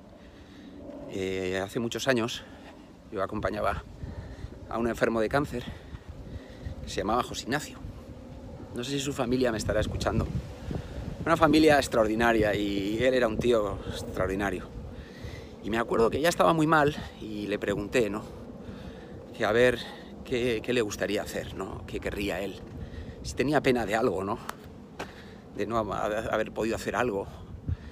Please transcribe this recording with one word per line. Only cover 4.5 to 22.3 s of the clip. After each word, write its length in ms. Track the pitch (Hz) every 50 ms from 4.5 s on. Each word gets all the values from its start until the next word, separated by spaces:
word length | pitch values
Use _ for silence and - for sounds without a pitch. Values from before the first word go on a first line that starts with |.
| - - - -
a 80 | - 113
un 100 | 117 117
enfermo 340 | 113 - 127 113 113 113
de 80 | 107 104
cáncer 340 | - 143 147 - - 123 - - - - - - - - - - - - - - - - - - - - - - - - -
que 60 | -
se 80 | - -
llamaba 260 | 92 101 113 123 120
José 200 | - 101 - -
Ignacio. 340 | - 135 151 - - - - - - - - - - - - - - - - - - - - - - -
No 100 | 120 120
sé 80 | 131
si 80 | 143 139
su 140 | 135 143 135
familia 380 | - 131 120 127 131 127 120
me 60 | 110 107
estará 220 | 101 - 101 107
escuchando. 480 | 104 92 - - - 107 98 110 - - - - - - - - - - - - - - - - - - - - -
Una 120 | 156 165 165
familia 400 | 165 151 147 156 156 156 147 139
extraordinaria 760 | 127 - - 117 110 107 110 113 117 117 117 110 104 104 101
y 420 | 104 104 101 101 101 98 101 107 110
él 120 | 123 131 131
era 140 | 127 120 110
un 100 | 110 110
tío 420 | 117 120 120 110 104 98 95 - - -
extraordinario. 800 | - - - - - 95 92 95 95 98 104 98 92 85 - - - - - - - - - - - - - - - - - - - - -
Y 80 | 98
me 80 | 110 117
acuerdo 320 | 117 - - 113 113 107
que 100 | - -
ya 80 | 151 170
estaba 240 | 170 - 185 180 170
muy 140 | 160 151 156
mal 280 | 165 156 143 147 151 - - - - -
y 280 | - 110 107 104 104 98
le 100 | 101 101
pregunté, 520 | - 101 101 98 101 101 - 131 113 104
¿no?, 120 | 101 107 - - - - - - - - - - - - - - - - - - - - - - -
que 100 | - 113
a 60 | 101
ver 280 | 107 120 123 127 120 117 - - - - - - - - -
qué, 380 | - 131 120 120 127 113 110 110
qué 100 | - 123
le 80 | 127
gustaría 420 | 110 104 104 - 95 95 101 101 78
hacer, 320 | - - 95 80 - -
¿no?, 280 | 90 92 98 - - - -
qué 120 | - 98
querría 400 | - 98 90 101 104 98